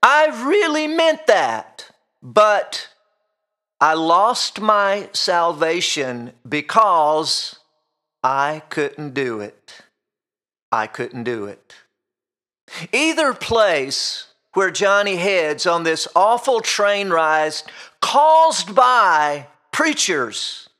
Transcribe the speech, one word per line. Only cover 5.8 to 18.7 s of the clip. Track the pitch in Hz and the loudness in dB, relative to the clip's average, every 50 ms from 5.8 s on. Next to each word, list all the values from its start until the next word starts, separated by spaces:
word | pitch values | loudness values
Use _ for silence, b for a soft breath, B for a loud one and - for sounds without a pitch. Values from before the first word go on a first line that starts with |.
| 175 - - - 139 131 123 120 117 120 - _ _ 120 | -2 -4 -4 -4 -4 -6 -6 -8 -10 -14 -16 _ _ -6
because | 143 151 147 - - 220 220 208 180 165 156 147 156 156 160 143 - - - - - _ _ _ _ _ _ _ _ _ _ _ _ _ - | -6 -6 -6 0 2 2 2 4 4 2 2 2 2 0 -2 -2 -4 -6 -6 -10 -14 _ _ _ _ _ _ _ _ _ _ _ _ _ -4
I | 127 135 139 139 147 156 156 151 _ | -2 0 0 0 -2 -2 -6 -10 _
couldn't | - 160 147 143 - - 151 147 127 | -4 -4 -4 -4 -4 -10 -12 -8 -6
do | 135 135 123 117 107 | -6 -4 -4 -6 -8
it. | 104 104 - _ _ - - - _ _ _ _ _ _ _ _ _ _ _ _ _ _ _ _ _ _ - | -10 -12 -14 _ _ -20 -20 -20 _ _ _ _ _ _ _ _ _ _ _ _ _ _ _ _ _ _ -4
I | 113 107 | -4 -4
couldn't | 110 - - 120 123 - 127 117 | -6 -6 -10 -10 -8 -8 -8 -6
do | 117 123 113 101 | -6 -6 -6 -6
it." | 101 98 - _ _ - - _ _ _ _ _ _ _ _ _ _ _ _ _ _ _ _ _ B B B 165 B | -10 -12 -16 _ _ -20 -20 _ _ _ _ _ _ _ _ _ _ _ _ _ _ _ _ _ B B B -14 B
Either | B 240 294 320 320 285 320 277 240 | B 0 0 0 0 0 0 0 -2
place | - - - 233 226 214 202 170 147 135 135 139 - - - - - - _ _ _ _ _ _ | -4 -6 -2 2 2 4 4 2 0 -2 -4 -6 -6 -6 -6 -8 -10 -14 _ _ _ _ _ _
where | 185 196 185 | 0 0 0
Johnny | 160 - 202 196 196 202 202 202 190 | 0 0 0 2 2 2 2 0 -2
heads | 175 170 202 196 185 165 151 151 - - | -2 -2 0 0 0 0 0 -2 -2 -2
on | 180 170 175 165 | 0 0 0 0
this | 165 160 156 - - - | -2 -2 -2 -4 -2 2
awful | 170 185 208 233 233 - - 262 226 226 | 2 4 4 2 2 0 0 0 0 0
train | - - - 208 202 202 202 202 196 | -2 -2 0 0 0 0 0 -2 -2
ride | 175 165 160 156 156 156 156 156 151 - - B B B B B B B | 0 0 2 2 2 0 0 -2 -4 -8 -14 B B B B B B B
caused | - - - 269 294 311 320 320 320 320 311 - - 175 | -6 0 2 4 4 6 6 6 4 4 2 -2 -6 -2